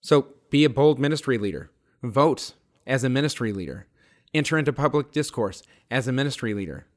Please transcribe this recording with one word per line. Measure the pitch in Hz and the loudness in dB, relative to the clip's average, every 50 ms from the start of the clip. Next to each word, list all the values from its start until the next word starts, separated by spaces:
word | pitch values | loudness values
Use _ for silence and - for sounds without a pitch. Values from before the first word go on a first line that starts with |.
So | _ - 156 143 135 - - _ _ _ | _ 4 4 4 4 0 -10 _ _ _
be | - 143 151 | 2 4 4
a | 147 | 4
bold | 117 - 143 151 151 123 | 4 4 4 4 4 2
ministry | 139 143 156 143 - - 127 113 | 0 -2 -2 -2 -2 -2 -2 0
leader. | 104 101 82 67 78 - _ _ _ _ _ _ - | 0 -4 -6 -6 -10 -14 _ _ _ _ _ _ -10
Vote | 120 104 135 143 160 135 - - - - _ _ _ _ _ _ | -2 2 4 4 4 2 0 -4 -12 -14 _ _ _ _ _ _
as | - 131 131 120 | -4 -2 0 0
a | 131 | 0
ministry | 127 131 143 151 - - 120 110 | 0 2 0 0 -2 -2 -4 -4
leader. | 104 98 90 71 64 - - _ _ _ _ _ _ _ _ _ _ | -4 -4 -6 -8 -10 -12 -16 _ _ _ _ _ _ _ _ _ _
Enter | 156 147 - 160 156 | -2 0 2 0 0
into | 151 131 127 | 0 0 0
public | - 139 147 - 151 139 - | 0 0 2 2 0 -2 -2
discourse | - 147 147 - - - 113 95 92 - - _ _ _ _ _ | -4 -4 -4 -2 -2 -4 -4 -4 -4 -10 -20 _ _ _ _ _
as | 120 127 123 127 | -4 -2 -2 0
a | |
ministry | 127 127 139 143 135 - - 113 104 | -2 0 -2 -2 -4 -4 -4 -4 -4
leader. | 101 98 82 69 69 - _ _ | -4 -4 -8 -10 -14 -16 _ _